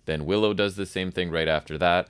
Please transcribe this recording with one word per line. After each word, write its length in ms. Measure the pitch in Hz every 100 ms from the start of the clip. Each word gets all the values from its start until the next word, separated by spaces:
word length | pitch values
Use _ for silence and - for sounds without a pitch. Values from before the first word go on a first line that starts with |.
Then 220 | - 78 76
Willow 280 | 104 107
does 220 | 101 101 95
the 100 | 95
same 260 | 95 92
thing 200 | 90 87
right 160 | 82 80
after 300 | 76 - 76
that. 320 | 87 90 -